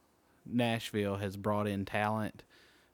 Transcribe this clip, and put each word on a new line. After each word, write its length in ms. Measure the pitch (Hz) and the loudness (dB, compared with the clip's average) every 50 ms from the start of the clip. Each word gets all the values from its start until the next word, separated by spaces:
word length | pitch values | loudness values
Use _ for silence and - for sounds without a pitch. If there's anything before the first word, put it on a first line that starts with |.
| _ _ _ _ _ _ _ _ - | _ _ _ _ _ _ _ _ -12
Nashville 760 | - 110 123 120 117 113 117 - - - 104 101 101 98 | -2 0 2 2 2 2 0 -2 -2 -2 0 0 0 0
has 200 | 98 104 98 95 | 0 -2 -4 -4
brought 300 | 101 98 107 104 104 104 | -2 -2 0 0 2 0
in 180 | 104 101 98 98 | 0 0 -2 -2
talent, 580 | - - 104 104 104 110 110 107 - - - - _ - - - - - - _ _ | 0 0 2 2 2 2 0 -2 -4 -6 -10 -20 _ -20 -20 -20 -20 -20 -20 _ _